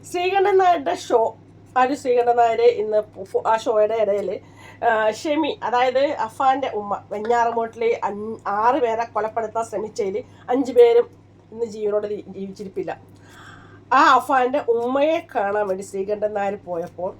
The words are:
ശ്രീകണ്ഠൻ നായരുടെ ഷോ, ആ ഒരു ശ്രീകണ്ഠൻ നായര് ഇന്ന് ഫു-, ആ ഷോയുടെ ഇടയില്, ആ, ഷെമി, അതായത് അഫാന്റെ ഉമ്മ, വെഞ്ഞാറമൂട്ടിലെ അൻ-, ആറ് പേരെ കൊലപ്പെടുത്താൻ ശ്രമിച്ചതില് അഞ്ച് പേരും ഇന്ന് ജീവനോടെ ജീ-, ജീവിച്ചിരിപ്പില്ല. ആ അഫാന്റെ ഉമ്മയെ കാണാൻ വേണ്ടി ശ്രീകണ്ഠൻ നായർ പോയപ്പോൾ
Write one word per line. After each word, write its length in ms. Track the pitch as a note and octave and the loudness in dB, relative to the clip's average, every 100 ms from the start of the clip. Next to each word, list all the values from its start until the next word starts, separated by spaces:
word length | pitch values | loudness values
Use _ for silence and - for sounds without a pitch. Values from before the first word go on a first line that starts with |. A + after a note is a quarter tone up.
| - | -8
ശ്രീകണ്ഠൻ 440 | F4 F4+ G4 G4 F#4+ | -4 0 2 4 4
നായരുടെ 320 | F#4 E4+ C#4+ F4 - | 4 2 0 -6 0
ഷോ, 120 | A#3 A3+ - - - - B3+ | 2 2 -4 -20 -20 -6 0
ആ 40 | B3+ | 0
ഒരു 80 | C#4+ | 0
ശ്രീകണ്ഠൻ 340 | C4 B3 A#3+ A#3+ | 0 2 2 4
നായര് 280 | A#3 A3+ A#3 A3 | 2 4 4 4
ഇന്ന് 160 | G#3+ G#3+ G#3+ - G3 | 0 0 -2 -12 -6
ഫു-, 120 | A#3+ - | -4 0
ആ 20 | A3 | 0
ഷോയുടെ 320 | C4+ G#3+ G#3+ A3+ | 0 0 0 0
ഇടയില്, 320 | G#3 G3+ F#3+ G#3+ - - - - A#3+ | 0 0 -2 -8 -12 -20 -20 -4 0
ആ, 20 | A3 G#3+ G#3+ | 2 0 -2
ഷെമി, 300 | E4 D4 D4 - G3+ | -2 -2 -2 -4 -2
അതായത് 320 | A#3+ B3+ B3 D4 D4 A3 | 0 2 2 0 -2 -6
അഫാന്റെ 420 | - C4+ C4+ C4+ G#3 | 0 0 2 -2 -6
ഉമ്മ, 120 | G3+ G3 - | -6 -8 -6
വെഞ്ഞാറമൂട്ടിലെ 800 | G#3 G#3+ A#3+ A#3 A#3 A3+ A3+ A#3 A#3 G3 | -8 0 2 2 -2 -6 -2 -2 0 -4
അൻ-, 300 | G3+ G#3+ A3 - G3+ | -6 -8 -8 -6 0
ആറ് 200 | A3+ C#4 | 2 2
പേരെ 200 | A#3+ A3 A#3 | 0 -2 -4
കൊലപ്പെടുത്താൻ 500 | G#3+ G#3+ A3+ A3 A3+ A3+ | -4 -4 -4 -6 -6 -6
ശ്രമിച്ചതില് 500 | G#3+ G#3+ - G3 G3 - - - | -6 -8 -6 -4 -6 -10 -20 -4
അഞ്ച് 220 | B3+ C4 B3 | -2 2 6
പേരും 300 | A#3+ A#3 A#3 - - - _ | 8 8 2 -6 -20 -20 _
ഇന്ന് 140 | A3 A#3 | -8 -8
ജീവനോടെ 340 | G#3+ G#3 G#3 G#3 | -4 -2 -2 -2
ജീ-, 140 | G#3 - F#3+ | -8 -10 -12
ജീവിച്ചിരിപ്പില്ല. 560 | G3 F#3+ F#3+ F#3+ E3 - - - - - - - - - - C4 | -12 -12 -12 -10 -8 -10 -14 -20 -20 -20 -20 -20 -20 -20 -2 4
ആ 20 | D4+ C4 | 6 4
അഫാന്റെ 440 | B3 C4+ B3 C#4 - A#3 | 4 0 2 0 0 -2
ഉമ്മയെ 420 | A#3+ C4+ D4+ E4 E4 | 0 0 2 0 -4
കാണാൻ 320 | B3 G3+ G#3 G3+ | -4 -2 -2 -2
വേണ്ടി 160 | F#3 F#3+ | -4 -6
ശ്രീകണ്ഠൻ 420 | G3 F#3+ G#3 G#3 G#3 | -8 -4 -4 -2 -2
നായർ 180 | G3+ G3+ F3 | -4 -6 -8
പോയപ്പോൾ 420 | F3 E3+ - F3+ | -8 -8 -8 -10